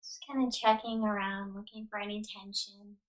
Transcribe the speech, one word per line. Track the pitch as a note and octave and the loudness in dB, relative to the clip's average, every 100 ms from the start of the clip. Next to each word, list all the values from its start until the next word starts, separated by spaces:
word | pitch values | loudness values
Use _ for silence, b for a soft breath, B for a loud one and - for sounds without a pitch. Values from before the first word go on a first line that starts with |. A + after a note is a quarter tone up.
Just | - - | -12 -12
kinda | - C4+ B3+ | -2 2 4
checking | - A3+ A3 A#3 A3+ | 6 6 6 4 0
around, | G#3+ G3+ G3 G3 G3 | 2 2 0 -2 -4
looking | G3 G#3+ A3 A3 | -8 -10 -12 -8
for | G#3 | -6
any | G3+ G#3 | -4 -4
tension | G#3+ G#3 G3+ G3+ G3+ G3+ G#3 G#3 | -6 -10 -6 -4 -4 -10 -20 -20